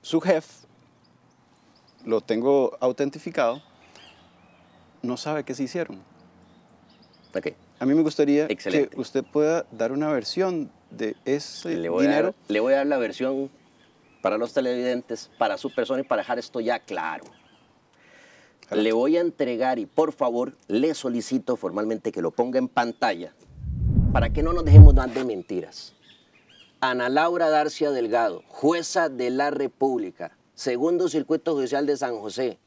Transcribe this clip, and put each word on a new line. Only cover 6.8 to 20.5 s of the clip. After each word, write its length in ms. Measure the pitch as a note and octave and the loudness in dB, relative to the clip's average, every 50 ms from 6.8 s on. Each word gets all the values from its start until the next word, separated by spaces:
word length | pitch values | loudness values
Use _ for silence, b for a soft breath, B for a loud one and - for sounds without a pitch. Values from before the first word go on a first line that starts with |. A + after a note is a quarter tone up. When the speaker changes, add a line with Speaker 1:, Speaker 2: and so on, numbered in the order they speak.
| _ _ - _ - _ _ _ _ _ - | _ _ -20 _ -20 _ _ _ _ _ -10
Speaker 2:
Ok. 140 | F#2+ - D3+ - _ - _ _ _ | -6 -6 -6 -10 _ -20 _ _ _
Speaker 1:
A 40 | B2+ | -2
mí 100 | C3 C#3+ | 0 2
me 60 | D#3+ | 2
gustaría 460 | D#3+ D#3 D#3 - D3+ C#3+ C#3+ D3 D3+ | 2 0 0 0 0 2 2 0 0
Speaker 2:
Excelente. 480 | - G#2 - - - - D3+ C#3 - - | -2 -4 -8 -6 -4 -2 -2 -2 -2 -4
Speaker 1:
que 60 | - | -10
usted 240 | A#2+ - - C3+ B2+ | -12 -6 -6 -6 -6
pueda 420 | - - D3 D3+ D3+ E3 E3+ - - - | -4 -2 -2 0 0 0 -2 -4 -8 -8
dar 200 | A2+ A2+ A#2 C3 | -6 -6 -4 -4
una 180 | C#3 D3+ D3+ | -4 -4 -2
versión 600 | D#3 C3 G#2+ - - F3+ F#3 F#3+ F3+ E3 C#3+ - - _ _ _ | -4 -4 -4 -6 -4 -4 -4 -2 -2 -6 -8 -8 -12 _ _ _
de 260 | - - A2+ A2 - - _ | -12 -8 -8 -8 -8 -8 _
ese 500 | - C3+ D3 D3 - - - - F3 E3 | -4 -4 -4 -6 -10 -16 -12 -8 -8 -6
Speaker 2:
Le 140 | F2+ E2 E2 | -6 -4 -4
voy 160 | E2+ F#2 F#2 | 0 0 2
a 20 | F#2+ | 2
Speaker 1:
dinero. 180 | - D3 D#3 - | 2 0 0 -2
Speaker 2:
dar, 60 | - _ _ - | -4 _ _ -4
le 120 | G#2 G#2+ | -2 -2
voy 120 | A2 B2+ C3+ | 2 2 2
a 40 | |
dar 100 | C#3 C#3 | 2 2
la 100 | C#3+ D3 | 0 -2
versión 540 | C3+ A#2+ A2 - - B2+ C3 C3+ C3+ C3+ C#3 _ _ _ _ _ _ _ _ _ _ _ _ _ _ - | -2 -2 -4 -6 -6 -6 -4 -4 -4 -6 -8 _ _ _ _ _ _ _ _ _ _ _ _ _ _ -4
para 160 | F#2+ G2+ A2 | -2 -2 -2
los 160 | - - - | -4 -2 -2
televidentes, 760 | C#3+ C3 B2+ B2 B2 B2 B2 B2 B2 B2 _ A#2 A2 - - _ | -2 -2 -2 -2 -2 -2 -4 -4 -4 -6 _ -12 -12 -12 -18 _
para 220 | _ A#2 - - - | _ -2 -2 -2 -4
su 160 | - C#3 - | -8 -8 -4
persona 260 | - A#2 A2 C3 B2+ | -4 -4 -2 -4 -4
y 40 | C#3 | -2
para 180 | - B2 B2 A#2 | -2 -4 -4 -2
dejar 160 | - B2 A#2 | -4 -6 -6
esto 220 | A#2+ - - B2+ | -6 -8 -8 -6
ya 180 | A2+ A2+ A#2+ A2+ | -2 -2 -4 -4
claro. 460 | _ - G2+ F2 D#2+ D#2+ D#2+ - - - - _ _ _ _ _ _ _ _ _ _ _ _ b b b b b b b b b b b b b - _ | _ -8 -8 -6 -6 -6 -8 -10 -14 -18 -20 _ _ _ _ _ _ _ _ _ _ _ _ b b b b b b b b b b b b b -14 _
Speaker 1:
Adelante. 140 | G#2+ A2 G#2+ | -2 0 0
Speaker 2:
Le 100 | A2+ A2 | 2 2
voy 240 | A2+ B2 C#3+ D#3+ | 2 2 2 2
a 40 | E3+ | 2
entregar 580 | F3 E3+ - _ C#3+ B2 B2 A2+ B2+ - - - | 0 -2 -2 _ -4 -4 -2 -2 -2 -2 -2 -2
y 80 | D#3 | -4
por 260 | C#3 _ - D#3 D#3 D3 | -6 _ 0 0 0 0
favor 440 | - C#3+ B2 A#2 A#2+ B2 B2+ | -2 -4 -2 -2 -2 -4 -6